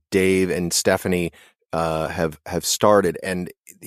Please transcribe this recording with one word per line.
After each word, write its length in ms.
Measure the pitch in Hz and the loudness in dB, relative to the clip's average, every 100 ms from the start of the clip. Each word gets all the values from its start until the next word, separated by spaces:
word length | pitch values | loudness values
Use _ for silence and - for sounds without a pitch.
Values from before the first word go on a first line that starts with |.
| _ | _
Dave 400 | 95 95 92 92 | 2 4 4 2
and 220 | 80 87 | 0 -2
Stephanie, 600 | - - 95 92 90 85 - _ _ _ | -2 0 0 0 -2 -4 -8 _ _ _
uh, 340 | 82 82 80 80 | -4 -2 -2 -4
have, 300 | 82 82 76 - | -4 -4 -6 -8
have 180 | 87 | -6
started. 540 | - - 107 104 92 78 | -4 2 4 6 4 -2
And 260 | 95 90 87 - - - | -6 -6 -8 -14 -20 -20